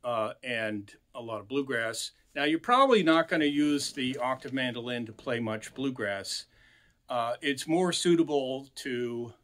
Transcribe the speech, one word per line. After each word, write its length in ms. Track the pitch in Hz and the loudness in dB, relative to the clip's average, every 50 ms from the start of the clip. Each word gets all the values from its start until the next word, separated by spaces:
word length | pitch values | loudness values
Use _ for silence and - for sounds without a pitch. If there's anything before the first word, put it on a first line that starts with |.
| _ | _
uh, 300 | 123 120 113 107 110 - _ - | -2 0 0 0 -2 -4 _ -8
and 500 | 127 120 113 110 107 107 104 101 - - _ _ _ _ | -6 -4 -2 -2 -2 -4 -6 -8 -10 -18 _ _ _ _
a 40 | 127 | -14
lot 200 | 120 113 113 107 | -10 -8 -8 -10
of 80 | 98 101 | -8 -4
bluegrass. 640 | 127 143 139 131 127 117 113 113 113 - - - - _ _ _ _ | -4 -4 -2 -2 -2 -2 -2 -2 -4 -6 -10 -10 -12 _ _ _ _
Now, 100 | - 139 | -2 0
you're 160 | 147 156 160 | 0 0 -2
probably 420 | - - 247 254 277 269 247 220 180 | 2 2 4 6 6 6 6 6 6
not 240 | 160 160 165 165 | 6 6 4 4
gonna 200 | - 185 165 156 | 2 2 2 2
use 460 | 147 143 147 147 147 147 143 139 - - | 2 2 4 2 2 2 0 -2 -4 -4
the 240 | 147 131 127 131 123 | -4 -2 -2 -2 -2
octave 340 | 120 127 131 - - 135 123 | -2 -2 -2 -4 -6 -6 -4
mandolin 540 | 135 127 123 117 120 117 123 123 120 120 | -2 -2 -2 -4 -4 -6 -4 -4 -4 -4
to 60 | 113 107 | -6 -10
play 280 | - - - 123 117 | -10 -6 -4 -2 -2
much 340 | 117 110 110 110 - - - | -2 -2 -4 -6 -8 -12 -8
bluegrass. 720 | - 131 139 127 - 104 101 101 98 95 - - - - _ _ _ _ _ _ _ _ _ _ _ _ - | -4 -4 -4 -2 -2 -4 -4 -4 -4 -4 -6 -8 -8 -8 _ _ _ _ _ _ _ _ _ _ _ _ -6
Uh, 260 | 131 123 117 117 120 - | -4 -2 -2 -2 -4 -2
it's 260 | - 147 143 135 - | -2 -2 -2 -2 -2
more 260 | 156 160 170 185 180 165 | 0 2 4 4 2 2
suitable 760 | - - 175 175 165 165 143 151 143 135 127 131 131 135 135 _ | 2 4 4 6 6 6 4 4 0 0 0 -4 -6 -8 -12 _
to 560 | - - 143 127 120 123 120 120 117 120 117 113 _ | -10 -6 -4 -4 -2 -4 -4 -4 -6 -8 -8 -10 _